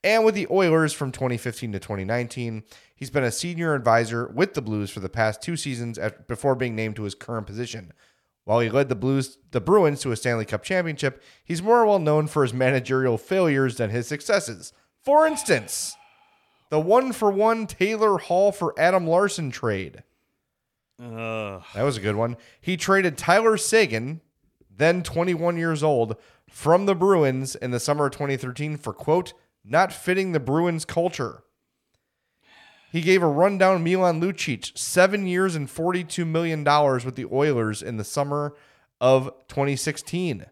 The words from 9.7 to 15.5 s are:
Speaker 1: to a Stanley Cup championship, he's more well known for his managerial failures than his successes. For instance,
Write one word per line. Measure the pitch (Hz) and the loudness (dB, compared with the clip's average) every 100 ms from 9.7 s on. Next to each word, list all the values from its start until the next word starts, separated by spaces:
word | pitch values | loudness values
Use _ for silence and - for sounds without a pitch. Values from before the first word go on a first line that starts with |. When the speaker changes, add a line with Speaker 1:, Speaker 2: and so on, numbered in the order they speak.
| 208 165 143 | 4 4 2
Speaker 1:
to | 139 | -4
a | 113 | -2
Stanley | 127 117 107 | -2 -2 -2
Cup | 104 | -6
championship, | - 185 165 147 139 - _ _ | -2 -2 -2 -4 -4 -6 _ _
he's | _ 170 | _ -6
more | 196 240 | 2 4
well | 220 202 | 4 4
known | 151 151 151 | 4 2 2
for | 151 | 2
his | 131 | 0
managerial | 123 127 135 120 131 131 113 | 2 2 2 0 0 2 0
failures | - 190 175 139 135 117 | 0 0 2 2 0 0
than | 113 | -2
his | 113 113 | -2 -4
successes. | 147 - 208 135 98 - _ _ _ | -8 0 0 0 -12 -16 _ _ _
For | - 294 320 | 2 4 4
instance, | 311 - | 0 0